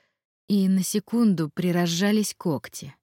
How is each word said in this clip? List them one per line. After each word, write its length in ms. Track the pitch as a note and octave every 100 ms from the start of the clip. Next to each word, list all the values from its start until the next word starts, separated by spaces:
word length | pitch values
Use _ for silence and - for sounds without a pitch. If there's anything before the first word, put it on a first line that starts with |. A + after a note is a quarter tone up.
| _ _ _ _ -
и 200 | G3+ F#3+
на 160 | F#3+
секунду 640 | F3+ G#3 - A#3 A3+ E3+ D3+
приразжались 840 | - F3+ F3 F3 E3+ G3+ G#3+ G3+
когти. 640 | - F3 C3+ - - C#3 -